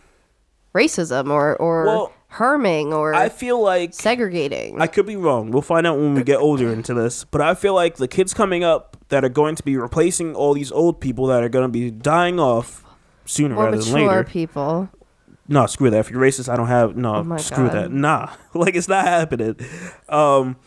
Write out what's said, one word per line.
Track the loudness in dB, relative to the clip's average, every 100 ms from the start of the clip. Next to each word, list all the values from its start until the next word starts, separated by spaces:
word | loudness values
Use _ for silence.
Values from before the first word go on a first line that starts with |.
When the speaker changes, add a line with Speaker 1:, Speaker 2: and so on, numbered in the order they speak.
| _ _ _ _ _ _ _
Speaker 1:
racism | 2 2 0 -2 -2 0
or, | 0 2 0
or | 0 2 2
Speaker 2:
Well, | 0 -2 -10 _
Speaker 1:
harming | -2 0 2 2 0 -2
or | -2 0 0
Speaker 2:
I | 0
feel | -2 -4 0
like | 2 0 -2
Speaker 1:
segregating. | -4 -2 -2 -2 -4 -4 -6 -6 -2
Speaker 2:
I | 0
could | 0 -2
be | -2
wrong. | 0 0 0
We'll | -2
find | 0 2 2
out | 2
when | 0 2
we |
get | 2 2
older | 2 2 0
into | -2 -4
this. | -2 -2 -4
But | -6 0
I | 0 2
feel | 2
like | 2 2 0
the | -2
kids | 0 0
coming | 0 0 2
up | 2 0 -2 -20 -2
that | 0
are | 2
going | 2 0 -2
to |
be | -4 -4
replacing | -2 0 0 0 -6 0
all | 0
these | 0 -2
old | 0 2 0
people | -4 -2 0
that | 2
are | 2
gonna | 0 0
be | -2 -6
dying | -4 0 2 2 2
off | 2 2 -2 -12 -20 _ _ _ -6
sooner | -2 0 0
Speaker 1:
More | 0
Speaker 2:
rather | 0
than | 0
Speaker 1:
mature | 2 2
Speaker 2:
later. | 2 0
Speaker 1:
people. | -4 -6 -4 -2 -2 -4 _ _ _ _ _ 0
Speaker 2:
No, | 2 2
screw | 2 2
that. | 2
If | 0
you're | 2
racist, | 2 2 -2
I | -2
don't | 2
have, | 2 2 0
no, | -2 -2
Speaker 1:
Oh |
my | -4 -6
Speaker 2:
screw | -4 0 0
Speaker 1:
God. | 0
Speaker 2:
that. | -4
Nah. | -2 0 0 -4 -14
<laughs> | _ -2
Like, | 0 0
it's | 0
not | 0 2
happening. | 0 0 -2 -4 -6 -10 -14 -16 -18 -2
Um, | 2 4 4 2 -6